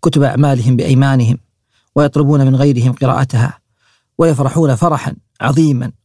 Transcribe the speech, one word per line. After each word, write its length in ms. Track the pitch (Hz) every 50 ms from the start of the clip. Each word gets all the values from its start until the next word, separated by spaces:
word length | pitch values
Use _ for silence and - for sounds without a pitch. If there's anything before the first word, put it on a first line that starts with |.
كتب 220 | - 165 117 147 143
أعمالهم 520 | 135 - 123 147 143 139 123 110 127 127
بأيمانهم 600 | 117 - - 135 127 139 139 135 127 120 110 117 - - _ _ _ _ _ _ _ _ _ _
ويطلبون 500 | 143 147 147 - 151 147 139 151 143 135
من 100 | 135 135
غيرهم 380 | 127 139 147 135 120 117 131 123
قراءتها 640 | - 135 131 - - 135 131 - 117 117 147 - - _ _ _ _ _ _ _ _ _ _ _
ويفرحون 580 | - 165 165 151 123 139 135 - 170 165 143 131
فرحاً 400 | 110 165 170 156 - - - - - _ _ _ -
عظيماً 500 | - 123 135 143 160 151 139 123 127 123 - _